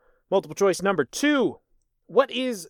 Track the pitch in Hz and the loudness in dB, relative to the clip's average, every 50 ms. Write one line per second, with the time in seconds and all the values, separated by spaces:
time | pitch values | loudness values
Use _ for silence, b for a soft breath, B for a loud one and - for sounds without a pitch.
0 | _ _ _ _ _ _ 185 196 - - - - 196 190 165 - 180 196 196 156 | _ _ _ _ _ _ -2 -2 -2 -2 -2 0 2 2 2 0 0 0 0 0
1 | 131 - - - 277 294 294 269 220 139 - - _ _ _ _ _ _ _ _ | -2 -2 -4 -2 0 2 2 2 2 0 -2 -6 _ _ _ _ _ _ _ _
2 | _ - 170 226 269 - 233 247 262 254 233 185 160 | _ 0 2 2 2 2 -2 -6 -6 -6 -6 -8 -12